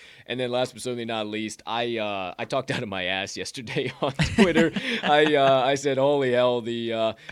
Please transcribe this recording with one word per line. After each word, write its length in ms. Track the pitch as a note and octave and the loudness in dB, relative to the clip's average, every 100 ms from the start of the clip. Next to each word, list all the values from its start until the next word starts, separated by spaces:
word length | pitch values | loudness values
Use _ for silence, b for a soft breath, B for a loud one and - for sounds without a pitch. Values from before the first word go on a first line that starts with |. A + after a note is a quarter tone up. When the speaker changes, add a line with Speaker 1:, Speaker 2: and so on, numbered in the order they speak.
| B B - | B B -10
Speaker 1:
And 140 | B2 | -4
then 120 | B2 | -2
last 200 | B2 B2+ | -2 -2
but 100 | A2 | -4
certainly 220 | B2+ B2 | -8 -6
not 240 | A#2 A2+ G#2+ | -6 -4 -4
least, 340 | G#2+ G#2+ - - | -4 -6 -8 -6
I, 300 | A2+ A#2+ A2+ | -4 -2 -2
uh, 360 | G#2 G2 F#2 - | -4 -4 -6 -8
I 60 | A#2 | -4
talked 260 | C#3 B2+ | -4 -2
<laughs> 0 | |
out 100 | B2 | -6
of 60 | A#2 | -4
my 160 | F#2+ | -4
ass 320 | F2+ F#2+ G2 - | -2 -2 -4 -8
yesterday 560 | F#2 - A2+ C#3+ C3 - | -10 -10 -8 -6 -6 -4
<laughs> 40 | |
on 120 | C#3+ | -4
Twitter. 580 | - D3+ - F#3+ D#3+ E3 - C4 | 0 -2 4 4 6 2 0 -4
Speaker 2:
<laughs> 160 | A#3 | -4
Speaker 1:
I, 320 | - D3 D#3 D3 | 2 4 6 6
uh, 280 | C3+ C3+ B2+ | 6 6 4
I 100 | C#3 | 2
said, 220 | C#3+ C3 | 0 2
"Holy 340 | C#3 C#3+ C3 | 2 2 2
hell, 300 | B2 B2 B2 | 4 4 2
the, 320 | A2+ A#2 A#2 | -2 -4 -4
uh," 200 | A2+ A2 G#2 B | -2 -2 -2 B